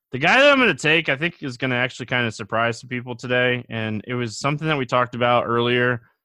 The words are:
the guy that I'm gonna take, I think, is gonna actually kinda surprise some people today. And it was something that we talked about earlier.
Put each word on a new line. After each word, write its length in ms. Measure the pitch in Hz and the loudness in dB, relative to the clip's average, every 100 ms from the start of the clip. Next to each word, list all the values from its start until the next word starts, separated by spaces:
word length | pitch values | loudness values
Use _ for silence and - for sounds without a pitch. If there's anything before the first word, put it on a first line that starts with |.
| _ | _
the 60 | 127 | -2
guy 220 | 165 240 | 2 6
that 120 | 285 | 6
I'm 60 | 269 | 6
gonna 160 | 233 | 2
take, 340 | 139 151 165 156 | 2 2 2 0
I 80 | 135 | -2
think, 280 | 170 - | -4 -6
is 140 | 143 120 | -10 -4
gonna 180 | 131 123 | -2 0
actually 320 | 127 - 127 | -2 -4 -4
kinda 240 | 127 117 | -2 -2
surprise 480 | - 107 113 117 117 | -4 -4 0 0 -2
some 100 | 123 | -8
people 260 | 123 123 117 | -10 -8 -8
today. 480 | 123 123 123 123 - | -2 2 2 0 -4
And 340 | 113 110 107 - | -6 -4 -6 -6
it 80 | 123 | -4
was 240 | 120 - | -4 -4
something 280 | 139 147 160 | -2 -2 -2
that 100 | 147 | -2
we 100 | 123 | 0
talked 260 | 127 120 | 0 0
about 320 | 120 120 120 - | 0 2 2 2
earlier. 560 | 117 120 123 123 120 _ _ | 0 2 2 2 -2 _ _